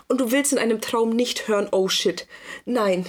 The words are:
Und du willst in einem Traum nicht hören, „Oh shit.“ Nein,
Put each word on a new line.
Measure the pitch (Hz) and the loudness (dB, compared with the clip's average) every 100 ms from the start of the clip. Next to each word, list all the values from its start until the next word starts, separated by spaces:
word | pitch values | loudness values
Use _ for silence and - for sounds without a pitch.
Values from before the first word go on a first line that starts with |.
| - | -2
Und | 254 | 0
du | 240 | 2
willst | 269 277 | 2 2
in | 254 | 2
einem | 226 220 | 2 0
Traum | - 233 233 | 0 0 2
nicht | 226 240 - - | 2 0 -2 -2
hören, | 202 202 | 0 2
„Oh | 190 190 | 0 2
shit.“ | - 185 175 - - - - | 0 0 -2 -8 -18 -18 -14
Nein, | - 247 202 180 | -4 0 2 0